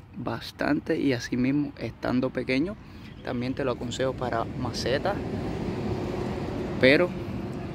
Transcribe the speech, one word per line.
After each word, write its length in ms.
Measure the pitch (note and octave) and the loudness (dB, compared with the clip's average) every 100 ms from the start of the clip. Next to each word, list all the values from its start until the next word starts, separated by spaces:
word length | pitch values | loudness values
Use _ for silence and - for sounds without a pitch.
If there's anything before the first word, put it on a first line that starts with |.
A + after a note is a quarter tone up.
| - - | -14 -8
bastante 840 | A#2+ A2+ - - - D3 - D#3+ | -4 -4 -8 -2 2 2 2 2
y 140 | C#3+ | 2
así 240 | A#2+ - B2 | 2 0 0
mismo, 360 | B2+ D3 C#3 - | 2 2 0 -4
estando 520 | A#2 - A#2 B2 C3 | -8 -4 0 2 2
pequeño, 440 | C3 B2 C3 F3 G#3+ - - - - | 0 2 2 2 -2 -14 -16 -16 -10
también 300 | - B2 B2+ | -4 -2 -2
te 100 | C3 | 0
lo 60 | C3+ | 0
aconsejo 420 | A#2 B2 A#2 C3 | -2 -2 0 0
para 300 | B2 B2 A#2 | 0 0 0
maceta. 680 | A2+ C3 B2+ - A2+ C#3+ F#3 G#3 - - - - - - - - - - - - - - - - | -2 -2 -4 -2 0 2 2 -2 -2 -4 -4 -4 -2 -2 -2 -2 -2 -2 -4 -4 -4 -4 -4 6
Pero 280 | C3 D3+ F3 - - - - - - | 8 8 6 0 -6 -6 -6 -6 -6